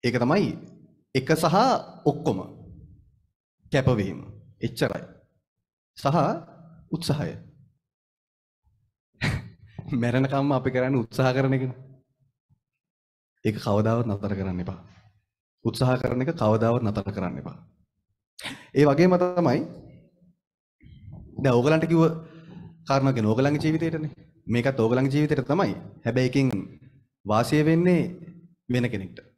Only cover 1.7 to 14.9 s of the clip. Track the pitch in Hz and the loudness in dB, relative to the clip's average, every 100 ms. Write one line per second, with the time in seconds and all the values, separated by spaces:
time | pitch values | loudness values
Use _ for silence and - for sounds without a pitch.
1.7 | 226 - - - - - 95 - - - | 2 -4 -4 -2 -2 -2 -4 -6 -16 -20
2.7 | - - - _ _ _ _ _ _ _ | -20 -20 -20 _ _ _ _ _ _ _
3.7 | 143 131 120 95 87 - - - _ - | 0 2 0 -2 -6 -14 -20 -20 _ -10
4.7 | - 143 - - - _ _ _ _ _ | -4 -4 -4 -14 -20 _ _ _ _ _
5.7 | _ _ - 139 160 147 190 - - - | _ _ -6 0 2 0 -2 -8 -20 -20
6.7 | - - 160 - 147 87 - - - - | -20 -10 -8 -4 -4 -4 -10 -18 -20 -20
7.7 | _ _ _ _ _ _ _ _ _ _ | _ _ _ _ _ _ _ _ _ _
8.7 | _ _ _ _ _ - - - - - | _ _ _ _ _ -6 -6 -8 -20 -20
9.7 | - - 120 120 123 135 139 143 135 127 | -18 -6 -2 0 0 0 0 0 0 0
10.7 | 127 127 135 117 - 131 127 135 135 127 | 0 0 0 -2 0 0 2 0 0 -2
11.7 | - - - _ _ _ _ _ _ _ | -8 -18 -20 _ _ _ _ _ _ _
12.7 | _ _ _ _ _ _ _ - 107 - | _ _ _ _ _ _ _ -4 -4 0
13.7 | 104 107 117 117 101 101 98 95 90 90 | 2 2 0 0 -4 -4 -4 -4 -4 -6
14.7 | - - | -10 -16